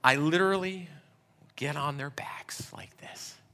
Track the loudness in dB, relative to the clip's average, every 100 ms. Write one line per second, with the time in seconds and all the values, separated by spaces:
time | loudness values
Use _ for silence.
0 | 6 6 4 6 4 2 0 -6 -12 -18
1 | _ _ _ _ -20 -6 -4 0 -2 -2
2 | -6 -6 -10 -10 -12 -12 -12 -12 -16 -18
3 | -18 -14 -14 -16 _